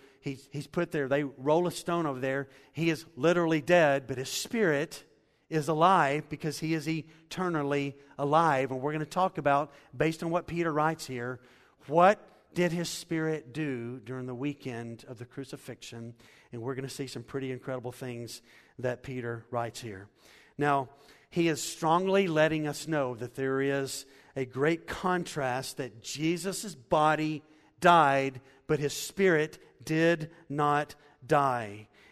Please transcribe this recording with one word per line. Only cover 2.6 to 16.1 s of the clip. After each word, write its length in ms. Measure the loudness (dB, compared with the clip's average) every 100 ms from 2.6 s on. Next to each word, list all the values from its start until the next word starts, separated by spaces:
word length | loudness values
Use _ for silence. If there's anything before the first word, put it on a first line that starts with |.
| -12
He 180 | -2 0
is 160 | 0 -4 0
literally 460 | 2 4 2 2
dead, 460 | 4 6 6 4 -2
but 100 | -8
his 120 | -6
spirit 760 | -8 -4 0 2 2 -2 -10 -20 _ _ _ -6
is 160 | -4 0
alive 600 | 4 6 6 4 0 -4
because 300 | -8 -6 -4
he 160 | -2
is 160 | -2 -2
eternally 1040 | -4 -6 -16 -12 -4 -2 0 0 0 -2 -8 -14 -4
alive. 540 | 2 4 6 4 0
And 100 | -2
we're 120 | -4
gonna 120 | -4 -4
talk 320 | 0 0 2
about, 340 | 2 2 0 -8 -10 -2
based 280 | 0 0
on 80 | -2
what 160 | -2 -2
Peter 260 | -2 0
writes 320 | 2 0 0 -6
here, 340 | -8 -6 -8 -14 _ _ _ 0
what 340 | 6 6 6 -2 _ _ -2
did 160 | 0
his 180 | 0 -6
spirit 600 | -8 -6 -2 -2 -4 -6
do 480 | -8 -6 -6 -8 -10 -10
during 200 | -10 -8
the 100 | -6
weekend 680 | -6 -6 -8 -10 -10 -12 -16
of 100 | -16
the 60 | -14
crucifixion? 880 | -14 -14 -14 -16 -16 -14 -14 -14